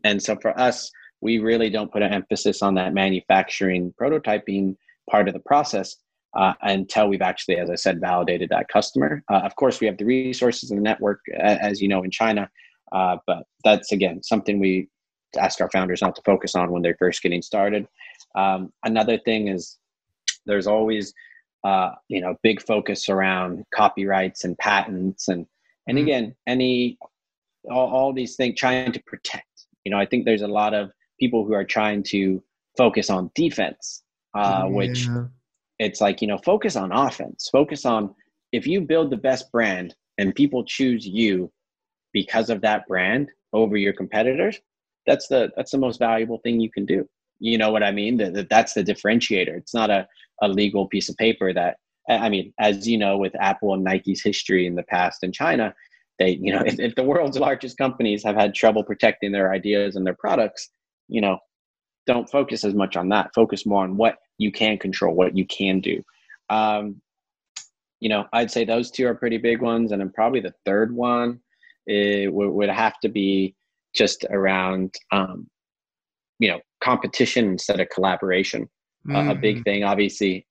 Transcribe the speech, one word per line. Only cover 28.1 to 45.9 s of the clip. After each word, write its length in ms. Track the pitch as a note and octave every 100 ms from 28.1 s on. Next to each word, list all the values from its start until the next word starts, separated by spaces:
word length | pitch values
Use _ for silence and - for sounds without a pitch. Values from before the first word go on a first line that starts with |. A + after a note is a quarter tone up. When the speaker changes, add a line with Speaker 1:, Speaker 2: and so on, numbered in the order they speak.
Speaker 1:
these 220 | C3 B2 -
things, 240 | B2 -
trying 320 | C3 B2+ B2+
to 100 | A#2 -
protect. 420 | - - - - _ _ _
You 80 | G2
know, 60 | G2+
I 80 | G2
think 200 | B2 A#2
there's 160 | A2
a 60 | G#2
lot 260 | G#2 G#2+
of 180 | G#2 G2 - _ _
people 260 | B2+ A#2+ G#2
who 80 |
are 120 | G#2+ F#2+
trying 380 | - G#2+ G#2
to 400 | G2+ G2+ F#2+ F#2+ - _ _ -
focus 320 | A#2+ A2 -
on 220 | F#2+ F2+ -
defense, 680 | E4 - F#2+ - - - _ _ _ G#2
uh, 300 | G2+ F#2+ F#2+
which 420 | G2 G2 B2 B2
Speaker 2:
Yeah. 180 | A#2+ B2 - _ _ _ -
Speaker 1:
it's 200 | G#2+ -
like, 220 | G2+ G2
you 60 | G#2+
know, 100 | G2
focus 360 | - G#3 G#3 C3+
on 160 | F#2+
offense. 580 | G#2 C3+ - - - -
Focus 340 | C3 D3+ D3 B2+
on, 280 | A2 G2+ - _ _ _
if 140 | A#2+ C3+
you 140 | F#3+
build 280 | D3+ D#3+ D3+
the 80 | B2
best 340 | C3 B2+ -
brand 440 | A#2+ A2 F#2 F2+ - _ -
and 160 | G2 F#2+
people 280 | C#3+ C3
choose 420 | A2+ - C3+ A#2 G#2
you 440 | G2 A2 F#2+ F2+ _ _ _ _ _ _
because 360 | G#2 F#2+ A#2 A2+
of 120 | G#2+
that 260 | G#2+ G#2+ -
brand 420 | F#2 F#2 A#2+ C#3+ - _
over 220 | A2 A2 G#2
your 160 | G2
competitors, 640 | G2 F#2 G#2+ A#2+ C3+ G3 G#3+ _ _ _ _ -
that's 220 | C#3+ -
the, 240 | C3 A2 -
that's 160 | -
the 60 | C#3
most 220 | B2+